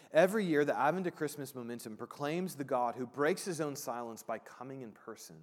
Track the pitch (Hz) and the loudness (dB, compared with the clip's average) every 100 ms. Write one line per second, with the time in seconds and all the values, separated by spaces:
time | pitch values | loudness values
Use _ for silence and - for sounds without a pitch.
0 | - 151 185 220 185 147 147 110 139 180 | 2 6 6 6 4 4 4 4 4 4
1 | 175 - 151 147 131 127 117 120 117 107 | -2 -2 -4 -4 -10 -8 -8 -8 -8 -10
2 | 120 - 143 170 185 135 135 127 120 123 | -10 -4 -2 0 -2 -4 0 2 2 0
3 | 123 131 147 190 202 156 151 135 - 120 | -6 0 2 2 -2 -2 -4 -4 -6 -6
4 | 117 113 - 110 - - 127 135 117 - | -6 -8 -6 -6 -8 -14 -12 -10 -12 -14
5 | - 107 - 80 | -14 -14 -14 -18